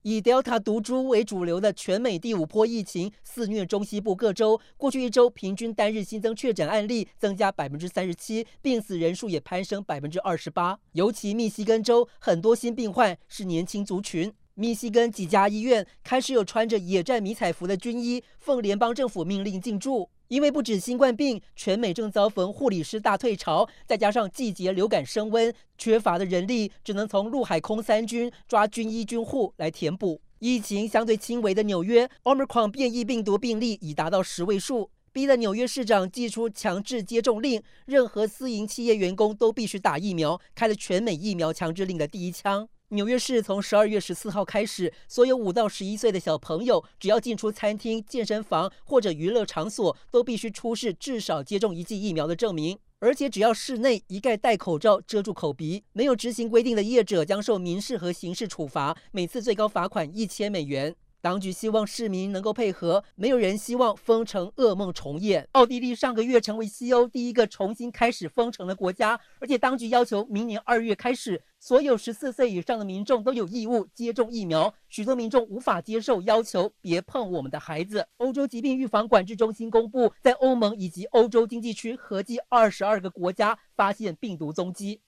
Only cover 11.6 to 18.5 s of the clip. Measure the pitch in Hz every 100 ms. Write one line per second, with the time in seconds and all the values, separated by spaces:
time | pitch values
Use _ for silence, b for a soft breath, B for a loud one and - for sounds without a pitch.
11.6 | 208 226 220 240 240 b - 170 214 233
12.6 | 240 226 220 190 214 175 _ - 190 165
13.6 | 180 202 202 190 208 170 196 - _ -
14.6 | 233 226 240 226 233 214 175 196 202 208
15.6 | 240 226 185 b - 262 254 254 190 226
16.6 | 226 214 175 190 175 240 196 - 190 165
17.6 | 180 190 240 233 240 247 b b -